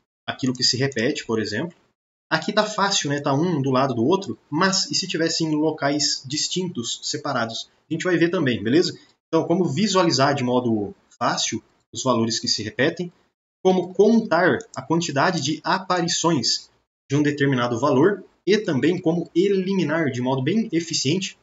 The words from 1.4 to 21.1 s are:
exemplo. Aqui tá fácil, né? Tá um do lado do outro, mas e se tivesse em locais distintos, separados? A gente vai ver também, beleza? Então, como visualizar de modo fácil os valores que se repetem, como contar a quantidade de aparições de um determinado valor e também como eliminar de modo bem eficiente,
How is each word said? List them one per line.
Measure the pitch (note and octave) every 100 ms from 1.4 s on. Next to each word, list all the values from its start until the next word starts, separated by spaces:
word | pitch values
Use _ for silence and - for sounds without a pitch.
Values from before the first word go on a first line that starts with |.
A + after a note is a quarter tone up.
exemplo. | G2+ G#2+ F3 - _ _ _ _ -
Aqui | D#3+ F#3
tá | G3
fácil, | G#3+ G3+ G3 - C#3+
né? | C#3+
Tá | C#3
um | C#3 F3+ D#3
do | C3+
lado | B2+ C#3
do | A#2
outro, | A#2+ F#3+ A#2 G#2+ _
mas | D3+ F#3+ F#3 -
e |
se | - F#3
tivesse | E3+ E3 -
em | D#3+
locais | D3+ D#3 D#3 C#3+ D3 - -
distintos, | C3 D3 - F3+ F#3 - A2+ -
separados? | - D3 D3 B2+ A2+ A2+ - _ -
A |
gente | E3
vai | F3+ E3+
ver | E3+
também, | F#3 C3+ G#2+
beleza? | G#2 D3 F3+ D3 - _ _
Então, | D#3+ D#3
como | F3+
visualizar | E3 C#3 G#3 F#3 F3 C3 C#3+
de | B2+
modo | B2 B2+ B2 G#2+ G2 - _ -
fácil | B2+ D#3+ - A2 - _ _
os | -
valores | C3 A2+ A2+ -
que | A#2
se | -
repetem, | G#2 - C#3+ E3 F3 - _ _ _ _
como | F#3 F#3 F3
contar | - G#3+ A3+ - E3 F3+ B2+ -
a | -
quantidade | - E3 E3+ D#3+ E3+ E3
de | C3+ -
aparições | D#3 F#3+ F#3+ F3+ E3+ - E3 D#3+ - - - _ _ _ -
de | C#3
um |
determinado | D3 C#3+ C#3+ B2+ A#2+ A2+
valor | C#3+ B2+ E3+ G3+ - _
e | - G#3+
também | G3 C3+ D3+ F3+
como | E3 E3+ E3+
eliminar | E3 G3+ F#3+ F#3 G3 D3 E3 D3+
de | A#2+
modo | B2 C3+
bem | C3 G#3+ G#3+
eficiente, | D#3+ - D3+ B2+